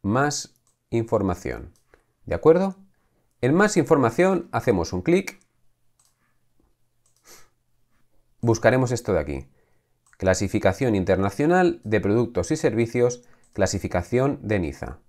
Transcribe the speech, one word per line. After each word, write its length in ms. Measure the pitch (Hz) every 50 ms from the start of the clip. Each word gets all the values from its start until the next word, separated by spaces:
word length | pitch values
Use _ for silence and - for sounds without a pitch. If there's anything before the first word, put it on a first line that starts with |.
Más 520 | - 98 110 127 143 147 139 - - - _ _ _ _ _ _ _ _
información. 800 | - 113 110 110 120 107 98 95 87 - - 64 60 57 - - _ _ _ _ _ _ _ _ _ _ _
¿De 80 | - -
acuerdo? 420 | - - 156 165 180 190 190 185 - - _ _ _ _ _ _ _ _ _ _ _
En 140 | - 123 147
más 240 | 180 208 208 - 180
información 720 | 147 - 160 143 127 113 - - 175 190 190 - - -
hacemos 400 | - 113 - 131 107 87 82 -
un 80 | - 90
clic. 400 | - 160 170 190 190 - - _ _ _ _ _ _ _ _ _ _ _ _ _ _ _ _ _ _ _ _ _ _ _ _ _ _ _ _ _ _ _ _ _ _ _ _ _ _ - - - - _ _ _ _ _ _ _ _ _ _ _ _ _ _ _ _ _ _ _
Buscaremos 500 | - 117 113 - - - - 131 131 117
esto 220 | 123 113 - - 95
de 60 | 80
aquí. 280 | 76 73 71 67 69 _ _ _ _ _ _ _ _ _ _ _ _ _ _ _
Clasificación 760 | 95 92 92 - 104 90 - 104 - 98 - - 139 123 107
internacional 880 | 98 90 95 92 90 95 98 - - 143 160 175 185 180 175 170 - -
de 160 | 107 110 104
productos 480 | - 98 104 120 120 - - - - -
y 60 | 156
servicios, 680 | 151 - 147 107 113 117 113 - 123 120 123 123 - - - - _ _ _ _
clasificación 880 | - 95 92 - 95 - 92 - 87 87 - 120 123 131 147 120 -
de 160 | - 104 107 98
Niza. 380 | 85 71 69 - - 58 64 - _